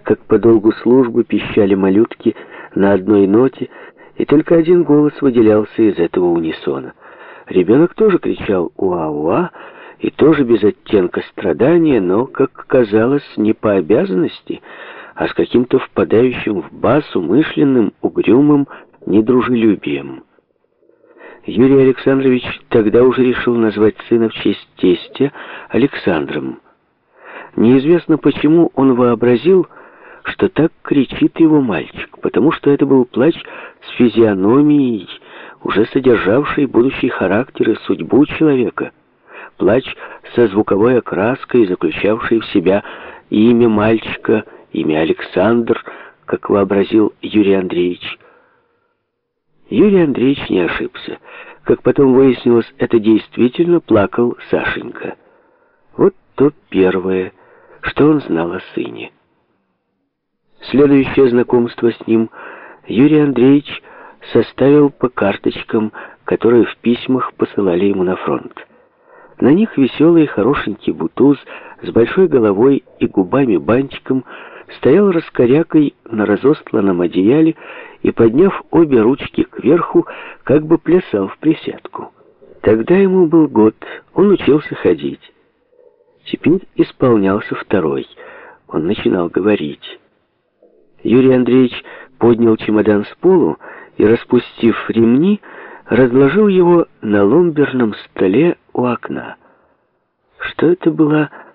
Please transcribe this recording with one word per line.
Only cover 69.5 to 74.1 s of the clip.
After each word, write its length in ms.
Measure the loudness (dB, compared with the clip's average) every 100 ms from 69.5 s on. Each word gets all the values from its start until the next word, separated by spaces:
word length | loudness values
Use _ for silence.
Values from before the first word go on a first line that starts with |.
них 240 | 2 2 0
весёлый 480 | -2 2 2 4 2
хорошенький 640 | 0 -2 -2 -6 -8 -8
бутуз 460 | -6 -8 2 2 2 -6 -20 -20 -16
с 80 | -4
большой 360 | -2 0 0 0
головой 560 | 2 0 2 2 0 _ -8
и 80 | -4
губами-бантиком 1200 | -2 -2 0 0 0 0 -2 -2 -10 -6